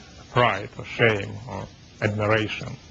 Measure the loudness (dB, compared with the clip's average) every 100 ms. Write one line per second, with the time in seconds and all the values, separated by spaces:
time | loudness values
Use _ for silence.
0 | -16 -20 -2 4 4 2 -6 -12 -10 2
1 | 4 4 -2 -10 -10 -10 -10 -14 -20 -4
2 | -4 0 2 2 0 -4 -10 -12 -16